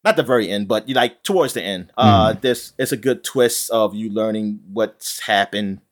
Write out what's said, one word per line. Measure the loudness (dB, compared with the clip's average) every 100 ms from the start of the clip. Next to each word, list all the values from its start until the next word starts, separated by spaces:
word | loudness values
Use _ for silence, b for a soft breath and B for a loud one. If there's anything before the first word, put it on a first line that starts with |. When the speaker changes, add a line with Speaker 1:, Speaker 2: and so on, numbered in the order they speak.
Speaker 1:
not | 2 2
the |
very | 2 0 0
end, | -4 -2
but, | -4 0
you, |
like, | 0 0 -2
towards | -2 0 0
the | -2
end, | -6 -8 -8 2
uh, | 4 6 4
Speaker 2:
Mm. | 2
Speaker 1:
there's, | -2 -2 -6 -6
it's | -4
a | -2
good | -2 -2
twist | -4 2 2 2 -2
of | 0 0 -2
you | -6
learning | -4 -2 -2 -4 -8 -8
what's | -4 -4 _ -12 -10
happened. | 0 0 0 -2 -6 -8 _